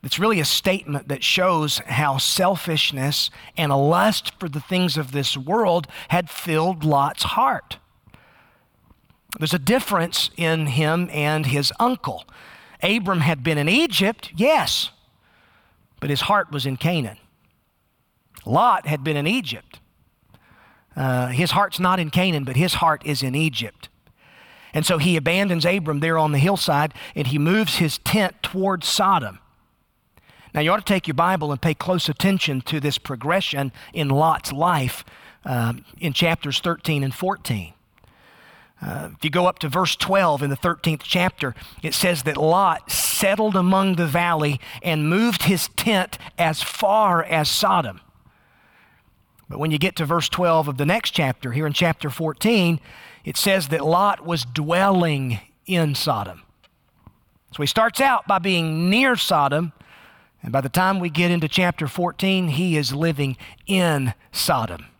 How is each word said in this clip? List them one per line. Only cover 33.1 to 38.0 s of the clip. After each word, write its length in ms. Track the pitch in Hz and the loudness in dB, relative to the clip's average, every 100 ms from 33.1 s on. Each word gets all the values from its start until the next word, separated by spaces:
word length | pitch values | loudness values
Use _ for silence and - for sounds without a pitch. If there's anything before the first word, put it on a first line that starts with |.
| 127 135 185 - 139 139 - - | -8 -2 -2 0 -4 -4 -6 -12
in 160 | - 143 | -4 0
Lot's 420 | 135 160 151 - | 2 2 2 -4
life, 540 | 139 170 160 127 - - - - - 185 | -2 0 2 -2 -6 -16 -20 -20 -16 -6
um, 400 | 123 117 117 - - | -2 -2 -4 -12 -6
in 140 | 175 | -4
chapters 460 | 131 135 135 147 131 | 0 0 0 -2 -4
thirteen 440 | 180 165 - 151 | -2 -4 -2 -2
and 100 | 135 | -2
fourteen. 600 | 120 180 196 - 113 85 - _ _ | -2 -4 -4 -4 -6 -6 -18 _ _